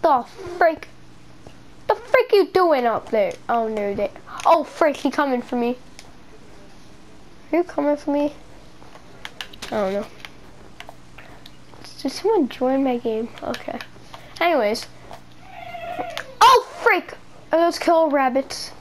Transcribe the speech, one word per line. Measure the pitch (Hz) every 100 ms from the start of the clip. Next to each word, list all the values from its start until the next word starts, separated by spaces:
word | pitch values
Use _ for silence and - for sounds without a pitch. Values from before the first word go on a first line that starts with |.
The | 339 269 240 - 359 359
frick? | 349 311 - - - - - - - - - - -
The |
frick | 415 466 523 494
you | 403 370
doing | 370 359 285 240
up | 208 -
there? | 226 190 - -
Oh, | 240 226
no, | 220 202
they, | 202 202 - - - -
oh, | 330
frick, | 269 - 320 269
he | 277
coming | 262 285 247
for | 240 247
me. | 240 254 - - - - - - - - - - - - - - - - -
Are | 320
you |
coming | 349 - 285 294
for | 302
me? | 285 294 - - - - - - - - - - - - - -
I |
don't | 226 190
know. | 202 - - - - - - - - - - - - - - - - - - - -
Did | 277
someone | - 381 440 254
join | - 254 269
my | 269 240
game? | 240 220 226 -
Okay. | - 254 - - - - - - - -
Anyways. | 330 311 208 226 - - - - - - - 719 679 698 679 719 698 571 539 -
Oh, | 453 508 - -
frick! | 480 370 - - - - -
Oh, | 320
those | 339 339
kill | - 330 320
rabbits. | 285 262 254 269 - - -